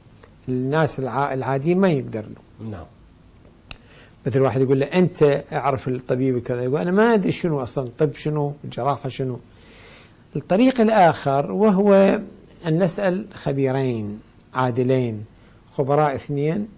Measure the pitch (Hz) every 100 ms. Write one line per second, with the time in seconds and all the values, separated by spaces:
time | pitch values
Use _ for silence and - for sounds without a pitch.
0 | - - - - - 127 131 156 151 -
1 | 131 123 143 135 123 135 156 180 190 143
2 | 120 113 107 113 - - 110 95 - -
3 | - - - - - - - - - -
4 | - - 135 131 131 131 131 135 139 180
5 | 175 - 147 139 - 156 135 131 135 123
6 | - 127 135 123 120 123 127 151 175 190
7 | 233 220 175 160 175 143 120 143 123 -
8 | 151 - 151 151 143 147 127 123 131 139
9 | 131 - 131 113 - - - - - -
10 | - - - 147 - 185 262 254 220 214
11 | 170 - 147 139 165 190 214 185 208 196
12 | 196 208 - - - - 165 160 185 202
13 | 196 185 208 - 151 139 131 135 131 113
14 | 104 107 - - - 131 127 123 127 131
15 | 120 107 107 - - - - - 135 147
16 | 147 131 - 143 151 208 208